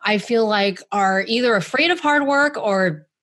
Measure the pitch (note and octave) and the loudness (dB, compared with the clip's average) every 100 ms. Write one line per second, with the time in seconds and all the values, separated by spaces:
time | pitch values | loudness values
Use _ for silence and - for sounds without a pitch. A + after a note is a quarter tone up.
0 | G#3 G#3 - A#3 A3 G#3 G3+ F#3+ - G3+ | -2 -2 0 0 2 0 0 -2 -6 -2
1 | G3 F#3+ G3 A#3 B3 G#3 - C4 E4 F4 | 0 0 0 0 2 0 0 0 0 0
2 | D4 D4 C#4+ C#4 D4 D4 A3 G3 F#3 D3+ | 0 0 2 2 0 0 -2 0 0 -4
3 | - _ | -12 _